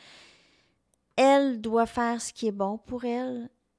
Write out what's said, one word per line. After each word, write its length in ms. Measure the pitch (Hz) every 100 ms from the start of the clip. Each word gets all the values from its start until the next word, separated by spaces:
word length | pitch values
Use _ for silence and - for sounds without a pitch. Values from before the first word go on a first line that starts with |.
| - - - _ _ _ _ _ _ _ _ -
elle 460 | 269 277 277 233
doit 240 | 220 226 226
faire 340 | - 233 233
ce 140 | -
qui 140 | - 226
est 40 |
bon 280 | 202 196 220
pour 260 | - 247 240
elle. 460 | 240 254 247 240 _ _